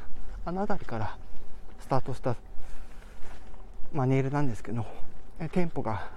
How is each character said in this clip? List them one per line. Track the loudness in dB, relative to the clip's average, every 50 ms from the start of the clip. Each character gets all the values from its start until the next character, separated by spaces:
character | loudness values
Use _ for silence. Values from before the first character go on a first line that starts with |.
| 2 2 4 4 2 0 0 -4 -6
あ | -6
の | -4 -2
辺 | 2 2 4 4
り | 2
か | 0 -2
ら | 0 -2 -2 -2 -4 -2 0 2 2 4 2 0 -2 -2 -8 -8 -8
ス | -4
タ | 0 2 2
ー |
ト | 2 2 0
し | -2
た、 | -2 -2 -2 -4 -4 -2 2 2 2 4 2 0 0 -2 -6 -10 -12 -6 -2 0 0 0 0 -2 -4 -4 -4 -6 -6 -4 0 2 2 2 2
ま | 2 2
あ、 |
ネ | 2 2
イ | 0 0
ル | 0
な | 0 2
ん | 2
で | 2 2
す | 0 -2
け | -4
ど、 | -4 -4 -4 -2 0 2 2 2 2 0 -4 -4 -6 -8
え | -8
ー、 | -2
店 | 2 2 2 2
舗 | 2 -2 -2
が、 | -2 -4 -4 -6 -6 -2